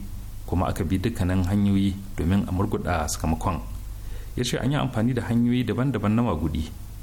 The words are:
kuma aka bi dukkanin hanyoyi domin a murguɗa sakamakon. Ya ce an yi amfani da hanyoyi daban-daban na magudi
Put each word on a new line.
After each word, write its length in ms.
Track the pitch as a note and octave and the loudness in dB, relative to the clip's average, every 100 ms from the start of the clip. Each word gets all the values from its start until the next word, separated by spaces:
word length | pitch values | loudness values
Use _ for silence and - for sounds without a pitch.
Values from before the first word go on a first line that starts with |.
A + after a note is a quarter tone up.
| - - - - - | -8 -8 -10 -10 -2
kuma 220 | E2+ - | 0 2
aka 160 | - | 0
bi 160 | E2+ F#2 | 0 0
dukkanin 440 | A2 - F2+ F#2 F#2 | 0 0 2 2 2
hanyoyi 480 | G2+ G2+ G2 G2 F#2+ - - | 4 4 4 2 0 -6 -2
domin 260 | D#2+ G2 - | 2 2 2
a 40 | |
murguɗa 560 | F2+ G2+ - - E2 D#2 | 0 0 0 0 0 0
sakamakon. 520 | - E2+ D#2+ G#2 D2+ - - - - - - - - | -2 -2 0 0 -2 -4 -8 -8 -8 -8 -8 -6 -4
Ya 80 | |
ce 140 | B2 D#3 | -2 0
an 120 | B2+ | 0
yi 40 | D3 | 0
amfani 360 | C3 A#2+ A#2 | 0 0 0
da 80 | A#2+ | 0
hanyoyi 400 | A#2 A#2 A#2+ B2 | 0 2 4 2
daban-daban 520 | A#2 G#2 C#3 A#2 G2+ A2 | 2 0 0 0 2 2
na 60 | |
magudi 480 | A#2+ D#2+ D#2 D2+ D#2 - - - | 2 0 0 -2 -4 -6 -12 -8